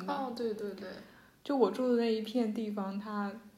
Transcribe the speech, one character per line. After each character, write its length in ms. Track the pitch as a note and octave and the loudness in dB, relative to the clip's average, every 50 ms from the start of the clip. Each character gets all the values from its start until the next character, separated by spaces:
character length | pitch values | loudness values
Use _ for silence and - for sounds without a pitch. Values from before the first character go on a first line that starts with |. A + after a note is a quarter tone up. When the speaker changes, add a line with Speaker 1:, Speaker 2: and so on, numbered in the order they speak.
| - | -4
Speaker 1:
吧。 80 | C#4 C#4+ | -4 -2
Speaker 2:
哦， 180 | C#4 C4+ B3 A#3 | -2 -4 -4 -4
对， 200 | A#3+ A#3 A3+ G#3 | -4 -4 -4 -4
对， 180 | - G#3 G3+ | -4 -6 -8
对。 160 | F#3 F#3+ F#3+ F#3 - - - - - - - - - _ - | -8 -8 -10 -12 -12 -14 -16 -18 -20 -20 -20 -20 -20 _ -2
Speaker 1:
就 120 | - C#4+ | 0 4
我 140 | C4 A3+ F#3+ | 6 6 4
住 180 | G3+ - B3+ B3 | 4 4 2 4
的 60 | A#3+ | 4
那 180 | A#3 A#3 A3+ A3 | 4 4 4 2
一 80 | A3 | 2
片 320 | G#3+ - - B3 A3+ G#3+ G#3+ | 0 0 0 2 2 2 0
地 160 | A#3 A3 G#3 | -2 -2 -2
方， 280 | G#3 G#3 F#3+ F#3+ G3 G3+ | -2 -2 -4 -4 -4 -6
它 340 | G#3 G#3+ G#3 G#3 G3+ G3+ G#3+ A3+ - - - | -6 -4 -2 -2 -2 -2 -4 -8 -14 -18 -20